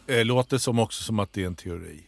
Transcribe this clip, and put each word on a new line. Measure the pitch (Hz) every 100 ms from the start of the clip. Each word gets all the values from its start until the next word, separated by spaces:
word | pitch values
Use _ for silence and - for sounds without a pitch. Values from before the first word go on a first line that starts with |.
| -
eh, | 120 113
låter | 123 123 131
som | - 117
också | 110 -
som | - 107
att | 98
det | 101
är | 92
en | 87
teori. | 92 85 82 78